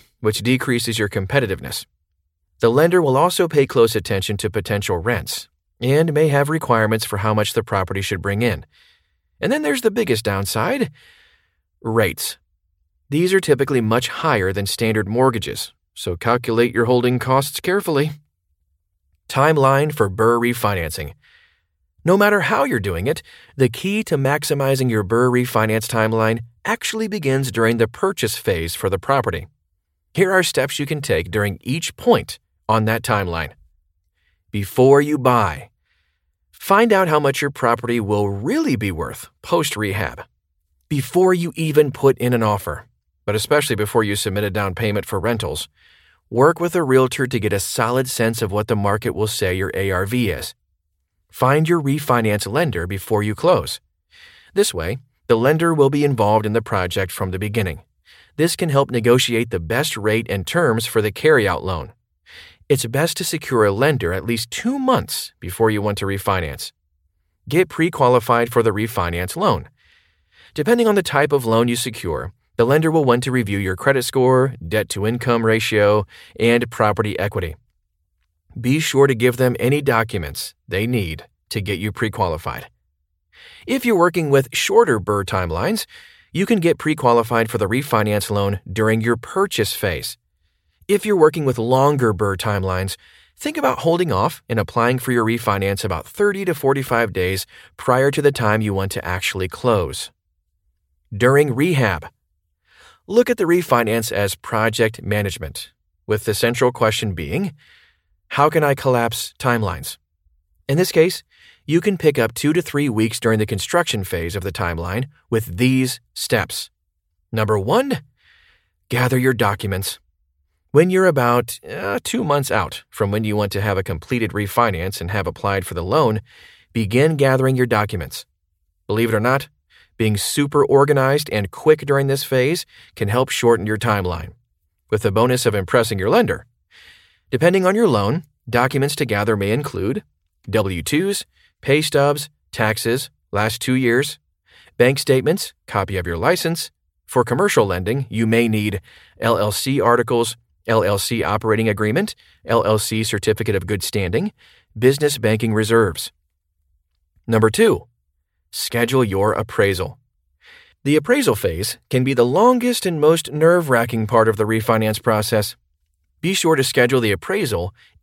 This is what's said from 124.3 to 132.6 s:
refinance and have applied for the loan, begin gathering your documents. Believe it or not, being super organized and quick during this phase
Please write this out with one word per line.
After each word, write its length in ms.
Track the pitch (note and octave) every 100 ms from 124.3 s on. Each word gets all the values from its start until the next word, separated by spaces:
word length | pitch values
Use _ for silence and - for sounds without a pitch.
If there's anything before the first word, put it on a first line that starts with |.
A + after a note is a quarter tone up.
refinance 680 | G#2 G2+ - A#2+ F2 D#2+ -
and 100 | E2+
have 140 | G#2 F2+
applied 400 | - G2+ G2 -
for 80 |
the 100 | E2+
loan, 380 | F2+ C#3 B2+ G#2+ - - - _ _
begin 420 | A#2 G2+ A#2+ D#3 D3+
gathering 400 | C3+ C3 C3 C3
your 100 | B2
documents. 600 | A2 G#2 F#2+ C3+ - - _ _ _ _ _ -
Believe 240 | G#2+ A#2
it 60 | G#2+
or 60 |
not, 260 | A#2 C3+ - _ _ _ _ -
being 220 | A2 G2+
super 460 | - - C#3+ D3 -
organized 640 | C3+ C#3+ C#3 C3 D3 D3
and 180 | G#2+ G2
quick 360 | - D#3 D#3 C#3+
during 220 | C#3 C#3
this 160 | C#3
phase 420 | - B2+ C3 E3+